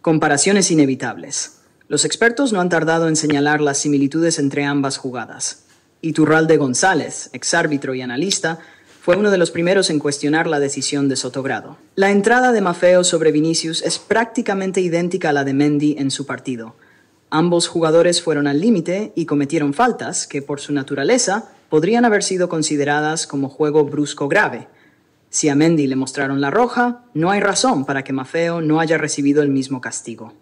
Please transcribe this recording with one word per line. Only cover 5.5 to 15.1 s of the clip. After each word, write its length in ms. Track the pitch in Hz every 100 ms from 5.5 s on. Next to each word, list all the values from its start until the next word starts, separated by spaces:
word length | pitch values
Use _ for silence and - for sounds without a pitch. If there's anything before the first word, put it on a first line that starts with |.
| - _ _ _ _
Iturralde 560 | 160 156 151 160 160 156
González, 760 | 135 123 190 170 135 - -
exárbitro 640 | 127 - 170 160 143 131
y 80 | 127
analista, 560 | 127 120 185 - 160 170 - - _ -
fue 160 | - 180
uno 140 | 208
de 80 | 190
los 140 | 165
primeros 380 | 170 170 190 180
en 100 | 151
cuestionar 480 | 143 139 147 160 170
la 100 | 147
decisión 500 | 139 139 135 147 139
de 60 |
Sotogrado. 600 | 131 131 135 131 110 - - _
La 160 | - 196
entrada 400 | 202 208 247 254
de 100 | 226
Maffeo 440 | 185 170 180 180
sobre 260 | 180 165 156
Vinicius 500 | 151 160 165 160 165
es 180 | 165 -
prácticamente 800 | - 214 240 - 226 196 190 185
idéntica 500 | 180 165 175